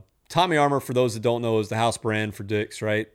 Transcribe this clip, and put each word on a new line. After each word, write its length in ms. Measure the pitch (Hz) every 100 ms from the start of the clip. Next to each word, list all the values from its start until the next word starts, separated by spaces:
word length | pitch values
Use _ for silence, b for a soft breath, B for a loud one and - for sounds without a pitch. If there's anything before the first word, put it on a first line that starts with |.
| - _ -
Tommy 280 | 165 180 151
Armour, 240 | 143 139
for 140 | -
those 200 | 123 127
that 60 | 110
don't 220 | 117 120
know, 160 | 117 110
is 80 | 104
the 80 | 110
house 220 | 117 -
brand 360 | 113 107 107
for 80 | 101
Dick's, 360 | 101 104 110 -
right? 260 | 110 107 110